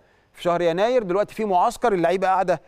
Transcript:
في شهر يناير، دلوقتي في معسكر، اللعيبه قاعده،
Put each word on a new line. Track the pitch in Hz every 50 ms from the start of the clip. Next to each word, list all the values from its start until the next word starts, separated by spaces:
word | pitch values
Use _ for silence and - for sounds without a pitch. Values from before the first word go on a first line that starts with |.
| _ _ _ _ _ _ _
في | - -
شهر | 175 170 170 175
يناير، | 170 165 170 202 233 254 254 220
دلوقتي | 180 175 196 208 208 -
في | - 220
معسكر، | 214 190 180 180 233 226 - - 240 208
اللعيبه | 180 165 165 175 190 190
قاعده، | 185 190 185 196 175 180 156 -